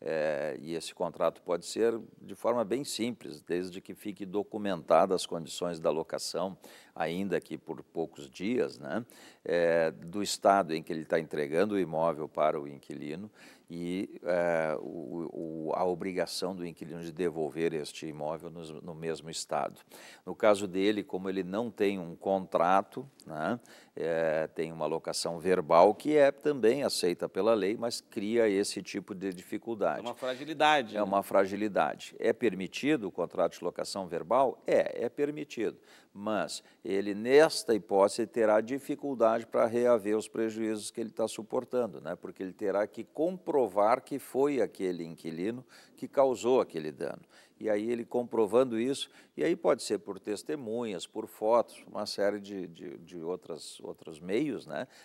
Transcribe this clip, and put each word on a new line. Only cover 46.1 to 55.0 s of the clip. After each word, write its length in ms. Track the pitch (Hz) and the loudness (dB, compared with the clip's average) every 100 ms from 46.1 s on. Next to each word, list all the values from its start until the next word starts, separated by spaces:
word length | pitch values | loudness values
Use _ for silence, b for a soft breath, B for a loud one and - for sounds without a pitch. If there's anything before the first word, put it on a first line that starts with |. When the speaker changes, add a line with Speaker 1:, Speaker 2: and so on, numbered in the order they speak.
| - 135 110 113 127 | 2 2 2 4 4
Speaker 1:
aquele 320 | - 82 78 | 4 -2 -8
dano. 300 | 69 - - - b b - | -6 -8 -8 -16 b b -6
E 120 | 107 | -2
aí 180 | 104 113 | 0 0
ele 160 | 120 | -2
comprovando 720 | 113 123 120 113 104 117 131 110 | -2 -2 0 2 4 4 4 2
isso, 300 | 127 135 - b b - | 0 -2 -6 b b -2
e 80 | |
aí 100 | 156 | 0
pode 280 | 175 180 131 | 2 2 0
ser 140 | - 101 | 0 -4
por 180 | 101 95 | -4 -10
testemunhas, 880 | - 98 - 151 113 113 117 87 - | -6 -6 -6 -8 -6 -4 -4 -6 -8
por 200 | 107 107 | -10 -10
fotos, 540 | - 107 117 107 - - | -4 4 4 2 -6 -14
uma 180 | 98 | -10
série 360 | 104 - 98 104 | -8 0 0 0
de, 260 | 98 101 82 | -6 -8 -10
de, 320 | 82 87 - | -12 -14 -14
de 240 | 80 87 | -16 -10
outras, 560 | 80 90 - 78 - - | -8 -8 -8 -12 -12 -14
outros 380 | - - - 76 | -14 -14 -14 -12
meios, 460 | 90 107 151 104 73 | -4 -2 -2 -4 -8
né? 200 | 73 123 B | -8 -8 B